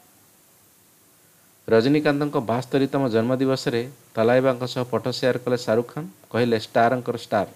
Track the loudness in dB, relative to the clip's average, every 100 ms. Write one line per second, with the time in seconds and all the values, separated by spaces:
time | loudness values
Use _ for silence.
0 | _ _ _ _ _ _ _ _ _ _
1 | _ _ _ _ _ _ 2 4 4 2
2 | 2 0 -2 -2 -2 -4 -2 0 0 0
3 | 0 0 0 0 0 -2 -2 -4 -6 -12
4 | _ 0 4 4 2 0 -4 -6 -4 -4
5 | -4 -2 0 0 -2 -2 0 0 -2 -8
6 | -14 -16 -6 -2 0 0 0 2 2 2
7 | -4 -8 -4 -2 -2